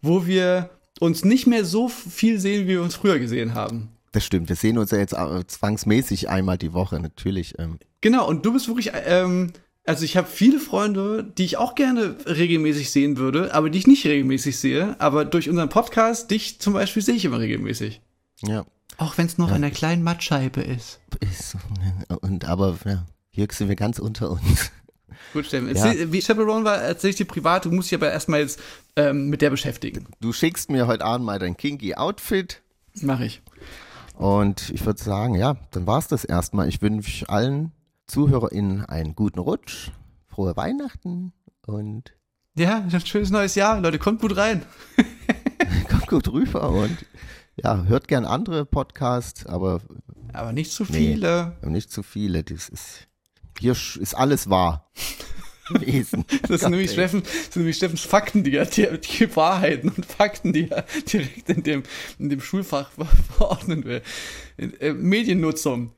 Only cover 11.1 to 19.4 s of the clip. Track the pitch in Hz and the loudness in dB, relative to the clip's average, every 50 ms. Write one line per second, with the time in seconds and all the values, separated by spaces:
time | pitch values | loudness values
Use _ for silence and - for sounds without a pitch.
11.1 | 214 220 - 190 - - 185 175 - - - 240 - - 285 262 254 240 220 185 | -2 -4 -4 -6 -2 -2 -2 0 0 -2 -2 -2 2 2 2 2 4 2 0 0
12.1 | 147 - - - 170 151 170 170 170 160 156 151 151 147 143 - - 143 139 143 | -2 -6 -4 -4 0 2 2 4 4 4 4 2 0 0 -2 0 2 4 4 4
13.1 | 143 123 131 131 131 151 185 - - 147 156 160 156 190 185 262 277 277 - 156 | 2 0 0 0 2 0 0 2 2 2 2 2 2 4 8 10 8 8 8 2
14.1 | 151 143 135 131 135 135 - 147 127 - - 135 131 143 175 208 - - - 156 | 2 2 2 2 0 0 0 -2 -4 -2 -2 0 2 2 0 0 -2 0 0 2
15.1 | 135 151 151 147 - 170 156 - 170 170 165 143 - 208 233 - - - 226 226 | 2 2 0 2 0 0 0 2 0 0 0 2 2 0 0 2 2 2 2 2
16.1 | 233 226 - - 196 220 - - - _ - 202 202 196 196 185 - 220 202 202 | 2 -2 -2 -2 -2 -2 -2 -6 -10 _ -2 0 0 2 0 0 0 -2 0 2
17.1 | 240 233 185 165 120 120 113 110 113 107 - 107 110 113 113 107 107 - _ _ | 0 2 0 0 0 0 -2 -2 -2 -4 -4 -4 -4 -4 -4 -8 -8 -10 _ _
18.1 | _ _ _ _ _ _ - 104 107 107 92 _ _ _ _ _ - - 160 160 | _ _ _ _ _ _ -6 -4 -4 -4 -6 _ _ _ _ _ -8 -6 -6 -4
19.1 | - - 170 170 170 - | 0 0 0 0 2 0